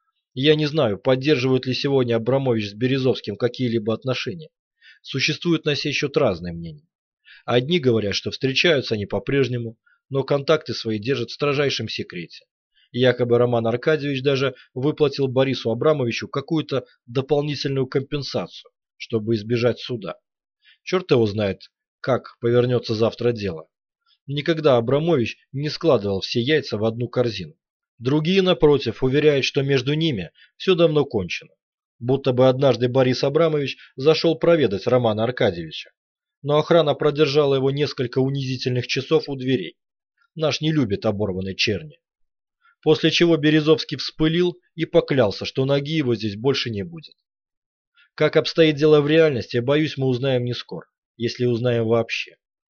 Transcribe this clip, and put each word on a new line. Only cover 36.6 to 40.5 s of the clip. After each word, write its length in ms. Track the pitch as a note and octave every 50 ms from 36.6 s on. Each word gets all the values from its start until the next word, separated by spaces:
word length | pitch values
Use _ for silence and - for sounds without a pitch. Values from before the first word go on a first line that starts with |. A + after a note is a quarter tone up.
| D3+ - E3+ E3+ D3+ D3 C3+
продержала 640 | - D3+ D3+ C#3+ C#3+ D#3 C#3+ C#3 D3+ D3 C#3 C#3
его 140 | C3+ C3 C3+
несколько 500 | C#3 C#3+ D3 C#3 - - C3 A#2+ - C3+
унизительных 680 | C3 C3+ C#3 C#3 C3+ B2+ C3 B2 - B2+ B2 B2 A#2
часов 420 | - - - - - D#3+ D3+ - -
у 80 | C#3
дверей. 400 | C3 B2+ C3 C3 G#2+ E2+ D#2 - _ _ _ _ _ _ _ _ _ _ _ -
Наш 260 | D#3 D#3 D3